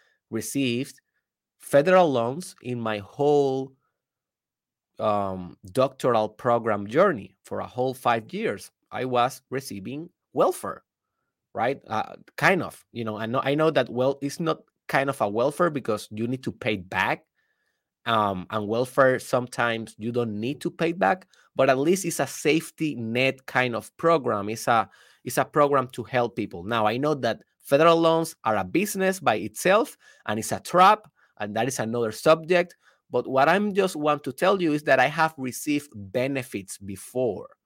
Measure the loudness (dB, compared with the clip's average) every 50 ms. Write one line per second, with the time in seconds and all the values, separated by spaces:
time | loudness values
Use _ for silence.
0 | _ _ _ _ _ -8 -8 -8 -6 -4 -2 -2 0 0 0 -2 -4 -8 -12 _
1 | _ _ _ _ _ _ _ _ _ _ _ _ -4 2 4 4 6 6 6 6
2 | 6 6 4 2 0 0 -2 -6 -10 -14 -16 _ -8 -6 -6 -4 -2 -4 -4 -4
3 | -6 -8 -4 0 2 4 6 4 4 2 0 -2 -4 -6 _ _ _ _ _ _
4 | _ _ _ _ _ _ _ _ _ _ _ _ _ _ _ _ _ _ _ -4
5 | -2 0 0 0 0 -4 -6 -8 -10 -12 -16 _ -16 -6 0 0 0 0 0 -2
6 | 0 2 2 2 2 0 -4 -2 0 2 2 2 2 0 -2 -2 -4 -2 2 2
7 | 2 2 2 -2 -8 -14 _ _ _ -10 -8 -8 -8 -8 -4 -4 -4 -4 -2 -2
8 | 0 0 0 0 -2 -6 -8 -6 -4 -4 -6 -6 -10 -18 _ _ _ -12 -8 -6
9 | -4 -2 0 2 2 0 -2 -6 _ -10 -8 -8 -8 -8 -12 -12 -10 -10 -10 -12
10 | -12 -14 _ _ _ _ 0 2 2 2 2 -2 -6 -10 -10 -12 _ _ _ _
11 | _ _ _ _ _ _ _ _ _ _ -6 -2 -2 -2 -2 -4 -6 -6 -4 -4
12 | -4 -6 -10 -20 -20 _ _ 0 2 2 2 2 -2 -6 -10 -16 _ _ -10 -8
13 | -8 -6 -6 -6 -6 -4 -2 -2 0 0 2 2 2 2 2 2 0 0 0 0
14 | 0 0 0 -2 -6 -8 -6 -4 -2 -4 -4 -4 -8 _ _ _ _ -2 -2 0
15 | 0 0 -2 -2 -2 -2 0 0 0 0 0 0 0 0 0 -2 -4 -2 -4 -4
16 | -4 -8 -8 -6 -4 -4 -4 -6 -6 -8 -8 -4 -4 -2 -2 -4 -4 -4 0 0
17 | 0 0 0 -4 _ _ _ _ _ _ _ _ _ _ _ _ _ _ _ _
18 | -4 0 0 2 2 0 0 -4 -6 -6 -6 -4 -4 -2 -2 -2 -2 0 4 4
19 | 4 4 4 2 -2 -2 -2 -2 -2 -2 -4 -2 -2 -2 -2 -4 -8 -10 -12 -8
20 | -8 -4 -4 -2 -4 -4 -4 -6 -6 -6 -6 -6 -6 -8 -4 -4 -4 -4 -2 0
21 | 0 0 0 0 -6 _ _ _ _ _ _ 2 4 4 4 4 4 2 2 2
22 | 0 -4 -4 -4 -4 -4 -4 -4 0 0 0 0 0 -6 -8 -6 -6 -4 -4 -4
23 | -6 -2 0 0 0 0 -2 -4 -8 -4 -2 0 0 0 -2 -6 -8 -10 _ -2
24 | 2 2 2 2 2 -2 -2 -2 -4 -6 -6 -4 0 2 2 2 2 -2 _ _
25 | _ _ _ _ -10 -6 -2 -2 -2 0 2 2 4 4 4 2 0 -2 -6 -10
26 | -8 -2 0 0 0 0 -2 -6 -6 -6 -8 -10 -6 -2 0 2 2 2 0 0
27 | 0 -2 -2 0 -2 -4 -4 -4 _ _ _ _ -4 2 4 6 8 8 6 6
28 | 6 4 4 2 0 -2 -6 _ -2 0 0 0 -2 -2 -2 -2 -2 -2 -2 -2
29 | 0 0 -2 0 0 0 0 0 -2 -8 -6 -2 2 4 4 4 2 0 -6 _
30 | _ -20 -20 _ -8 -6 -6 -4 -4 -4 -6 -8 -6 0 4 6 8 8 6 4
31 | 0 -10 _ _ _ _ _ -10 -8 -4 -2 -2 -2 -2 -2 -4 -4 -2 -2 -2
32 | -2 -2 -2 0 4 4 4 4 2 0 0 0 0 -2 -8 _ _ _ _ _
33 | _ -4 -4 -4 -2 0 2 4 4 4 4 2 0 0 0 0 0 0 0 -2
34 | 0 0 0 0 -2 -8 -4 0 2 2 2 2 2 0 0 0 2 2 4 4
35 | 4 2 2 0 0 0 -2 -4 -8 -8 -8 -6 -4 -2 -2 -2 -4 -8 -16 -16
36 | -10 -6 -4 -2 -2 -2 -4 -6 -6 -6 -8 -10 -10 -10 -14 -14 -12 -12 -12 -12
37 | -12 -8 -4 -2 -2 -2 -2 -4 -10 -16 _ _ _